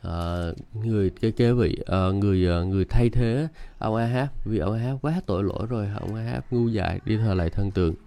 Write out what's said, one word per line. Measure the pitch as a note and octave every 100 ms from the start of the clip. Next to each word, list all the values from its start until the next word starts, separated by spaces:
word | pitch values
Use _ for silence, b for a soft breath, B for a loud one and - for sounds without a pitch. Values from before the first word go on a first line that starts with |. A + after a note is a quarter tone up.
ờ, | E2+ E2+ E2+ F2 E2+ - -
người | G#2+ A2 G#2+ F#2+
kế, | - A2+
kế | G#2+ A#2+
vị, | B2 G2 - -
ờ, | F#2 F#2
người, | G2 G2+ F#2+ F2+
ờ, | E2+ F2+
người | G2 F#2
thay | - A#2+
thế | - A#2 B2 D#3 B B B
ông | A2 A2
Ahab, | A#2 B2 C#3+ - -
vì | G#2+
ông | E2
Ahab | A2+ A#2+ C3+
quá | D3 E3+ -
tội | F#2
lỗi | G2 - A2+
rồi, | A#2+ G2+ G#2
ông | F2+ G#2+
Ahab | A2+ B2 -
ngu | B2 A#2
dại | A2 E2+ F#2 -
đi | G#2+
thờ | A2
lại | F#2 E2
thần | - G2+
tượng. | F#2+ F2 -